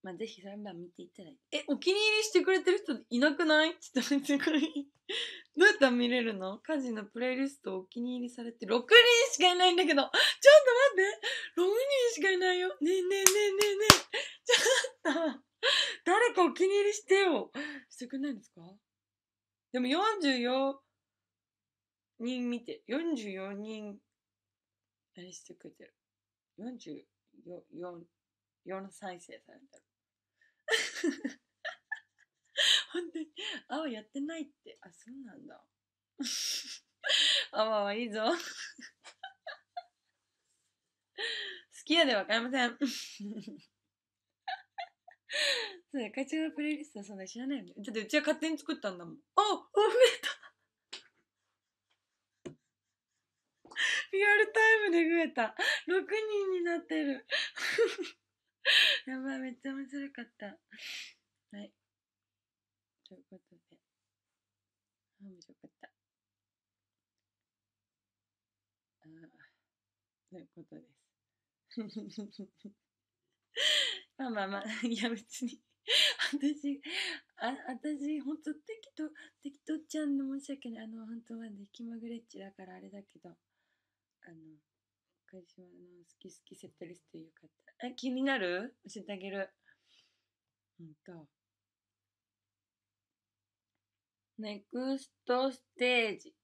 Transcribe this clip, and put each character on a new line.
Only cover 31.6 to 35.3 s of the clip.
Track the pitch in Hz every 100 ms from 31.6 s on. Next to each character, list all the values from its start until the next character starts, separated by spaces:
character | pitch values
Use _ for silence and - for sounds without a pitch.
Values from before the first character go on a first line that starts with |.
| - - _ - _ _ _ _ _ - - - -
本 | 339 339
当 | 330
に。 | 311 - 403 294 _
あ | 285
わ | 311
や | 214
っ | 214
て | 277
な | 294 330
い |
っ | 294 _
て。 | - -
あ、 | 190
そ | _ 226
う | 269
な | 240